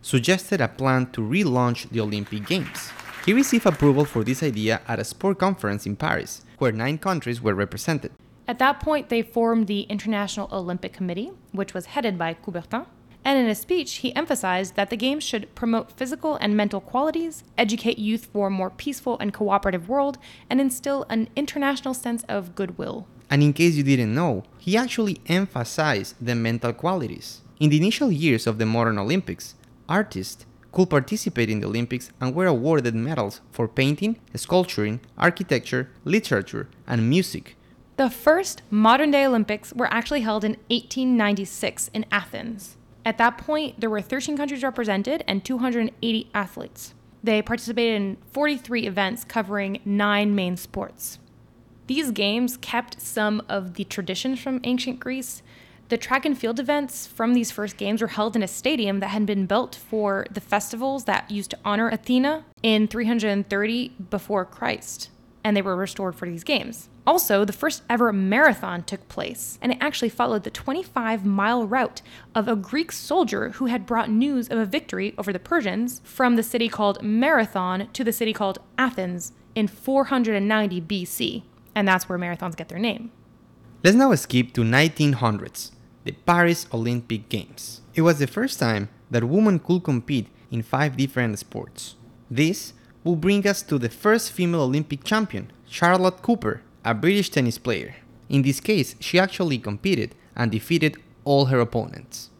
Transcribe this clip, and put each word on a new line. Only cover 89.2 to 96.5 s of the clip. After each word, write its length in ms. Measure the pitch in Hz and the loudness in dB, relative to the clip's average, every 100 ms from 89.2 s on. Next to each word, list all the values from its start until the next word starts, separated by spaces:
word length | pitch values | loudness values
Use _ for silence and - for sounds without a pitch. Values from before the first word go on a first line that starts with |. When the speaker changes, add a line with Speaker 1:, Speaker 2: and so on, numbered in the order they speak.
Speaker 1:
women 380 | 120 175 214 180 | 2 4 4 4
could 240 | - 180 | 2 0
compete 420 | 175 127 - 139 101 - - | 2 -2 0 -4 -4 -14 -8
in 120 | 117 | -6
five 340 | 110 135 147 127 | -2 0 0 0
different 420 | 135 131 120 104 | -2 0 -2 -2
sports. 560 | - - - - - - - - - | -8 -10 -10 -14 -18 -18 -20 -20 -6
This 440 | 120 156 196 - - - - | 2 2 0 -8 -18 -20 -8
will 100 | 165 | -2
bring 320 | 170 175 202 202 | 0 2 2 2
us 160 | 196 | -2
to 160 | - 147 | -2 -2
the 120 | 117 | -2
first 420 | - 208 226 - | -2 2 2 2
female 300 | - 175 170 | -2 0 2
Olympic 420 | 131 139 151 143 | 2 0 -2 -6
champion, 480 | - 214 214 101 101 - - | -2 0 0 -6 -10 -16 -16
Charlotte 520 | - 170 185 185 180 | 0 4 6 4 0
Cooper, 400 | - 240 110 | 0 2 2